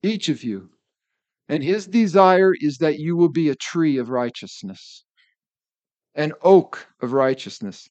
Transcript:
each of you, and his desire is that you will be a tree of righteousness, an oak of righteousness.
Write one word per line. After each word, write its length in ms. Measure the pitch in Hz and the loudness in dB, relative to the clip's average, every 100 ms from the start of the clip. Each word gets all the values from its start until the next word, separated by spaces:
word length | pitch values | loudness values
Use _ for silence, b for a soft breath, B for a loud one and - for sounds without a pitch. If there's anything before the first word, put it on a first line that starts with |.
each 280 | 190 220 - | -4 -4 -6
of 120 | 147 | -6
you, 280 | 120 98 92 _ _ _ _ _ _ _ - | -6 -10 -12 _ _ _ _ _ _ _ -8
and 160 | 151 | -6
his 240 | 143 208 190 | -2 -4 0
desire 680 | 226 214 180 185 185 190 180 | 0 2 6 6 6 2 2
is 200 | 147 131 | -2 0
that 200 | 160 151 | -2 -2
you 160 | 156 | -4
will 140 | 170 170 | 2 2
be 220 | 160 156 | 2 -2
a 60 | 135 | -2
tree 420 | - 170 160 135 | -6 -2 0 0
of 100 | 120 | -2
righteousness, 960 | 127 120 - 101 - 98 - - - _ _ _ _ _ _ _ _ _ _ _ | -4 -6 -8 -18 -16 -16 -16 -20 -20 _ _ _ _ _ _ _ _ _ _ _
an 180 | - 151 - | -6 -6 0
oak 460 | 175 190 - - - _ | 6 6 4 -14 -20 _
of 100 | 123 | -4
righteousness. 720 | 135 131 131 101 - 104 87 - | 0 0 -2 -8 -12 -14 -14 -20